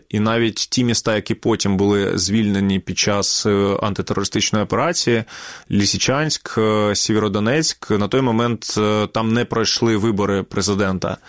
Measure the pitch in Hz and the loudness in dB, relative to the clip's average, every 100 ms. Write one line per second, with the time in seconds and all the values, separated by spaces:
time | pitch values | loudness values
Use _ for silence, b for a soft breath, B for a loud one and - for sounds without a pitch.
0 | - 107 107 117 117 - - - 123 107 | -4 -2 0 2 0 -2 -2 0 2 0
1 | 117 107 - 113 117 107 98 95 101 101 | 0 0 -2 -2 0 0 0 2 2 2
2 | 95 90 90 110 104 98 98 95 - 90 | 2 0 0 2 2 2 2 0 -2 -2
3 | - 101 95 - 110 101 101 98 107 98 | 0 0 0 -2 0 2 2 0 -2 -4
4 | 92 101 98 113 - 107 95 110 160 175 | -4 -4 -2 -2 0 -2 0 0 0 -2
5 | - 117 107 B B B B 101 98 95 | 0 0 -2 B B B B 0 0 0
6 | - 135 156 - - - 110 107 104 101 | 0 0 -2 -4 -4 -2 2 2 2 0
7 | - 107 104 104 107 151 156 - - 104 | 0 0 0 0 0 0 0 -4 -2 0
8 | 101 131 131 113 120 110 - 110 107 107 | 2 0 2 2 0 -2 -4 0 2 2
9 | 104 113 113 117 117 117 104 - 117 107 | 0 -2 0 0 0 -2 -2 0 0 2
10 | 113 101 101 98 92 101 98 98 98 92 | 0 0 0 0 -2 -4 -2 0 0 -2
11 | - - | -4 -6